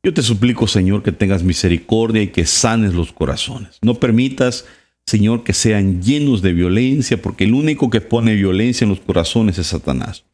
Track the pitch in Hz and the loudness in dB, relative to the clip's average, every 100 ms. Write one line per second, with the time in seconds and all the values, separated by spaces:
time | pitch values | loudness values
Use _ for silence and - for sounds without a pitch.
0 | - 160 117 107 123 117 110 104 92 101 | 0 0 0 2 0 0 0 2 2 0
1 | - - 98 95 90 82 92 85 - 110 | -2 -2 0 0 0 0 0 0 0 0
2 | 113 110 98 92 85 - 117 113 104 87 | 2 0 0 0 0 0 0 2 0 0
3 | 80 - 71 - - 123 101 _ 110 120 | -4 -4 -4 -4 -8 -10 -16 _ -2 0
4 | 127 113 131 131 127 123 - - _ _ | 2 2 0 0 -2 -2 -14 -20 _ _
5 | - 107 104 117 - 92 113 107 98 90 | -2 2 2 0 -2 0 0 2 0 0
6 | 95 147 147 113 95 85 90 101 127 139 | 0 0 0 2 0 0 0 2 0 0
7 | 120 123 - - 95 127 151 147 127 110 | -2 -4 -4 -2 0 2 0 0 0 0
8 | - 117 113 104 98 95 117 120 110 95 | 0 0 2 2 0 0 0 0 0 -2
9 | - 90 82 117 110 90 82 80 - 65 | -2 -2 0 0 0 -2 -4 -4 -4 -4
10 | - - _ | -6 -12 _